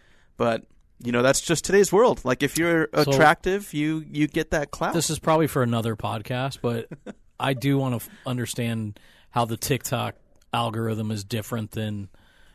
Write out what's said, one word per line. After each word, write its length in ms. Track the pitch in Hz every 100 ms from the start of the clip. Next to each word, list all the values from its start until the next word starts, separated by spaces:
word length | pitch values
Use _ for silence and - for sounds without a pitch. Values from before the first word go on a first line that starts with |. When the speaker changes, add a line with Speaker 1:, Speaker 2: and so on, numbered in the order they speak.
| _ _ _ -
Speaker 1:
but, 280 | 117 113 - _ _ _
you 80 | 120
know, 120 | 120
that's 180 | 127 139
just 240 | - 160
today's 280 | - 190 190
world. 320 | 185 240 143
Like, 200 | 123 127
if 120 | 143 -
you're 320 | 170 165 160
Speaker 2:
So 60 | - 143
Speaker 1:
attractive, 640 | 139 151 170 185 196 202
you, 300 | 147 151 160 147
you 200 | 147 147
get 240 | 165 156
that 180 | 165 147
clout. 240 | - 165
Speaker 2:
This 160 | 175 147
is 80 | 156
probably 300 | - 160 156
for 160 | 143
another 320 | 120 117 113 110
podcast, 640 | 107 110 104 123 135 -
but 240 | 123 117 - 151
Speaker 1:
<laughs> 360 | - - _ _
Speaker 2:
I 140 | 131
do 240 | 135 139 139
wanna 180 | 135 120
f-, 120 | - -
understand 760 | - 123 117 - 117 113 107 104 - _ _
how 140 | 123
the 120 | 117 113
TikTok 580 | - 127 - 120 113 - _ _ _
algorithm 580 | 120 117 110 113 110 107
is 140 | 107
different 480 | 101 117 101 117 107
than 380 | 113 107 104 98 - _ _ -